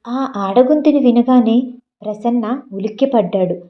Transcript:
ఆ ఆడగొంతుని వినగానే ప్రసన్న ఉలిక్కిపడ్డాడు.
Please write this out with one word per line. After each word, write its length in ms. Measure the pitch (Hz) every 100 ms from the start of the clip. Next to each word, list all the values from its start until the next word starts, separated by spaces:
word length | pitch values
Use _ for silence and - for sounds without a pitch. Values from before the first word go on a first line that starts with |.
| 233
ఆ 260 | 254 262 202
ఆడగొంతుని 640 | 196 196 254 302 302 285
వినగానే 760 | 247 233 247 254 220 233 262 - _ _ 208
ప్రసన్న 560 | 214 240 240 214 262 -
ఉలిక్కిపడ్డాడు. 800 | 196 202 - 269 240 180 196 175 175 -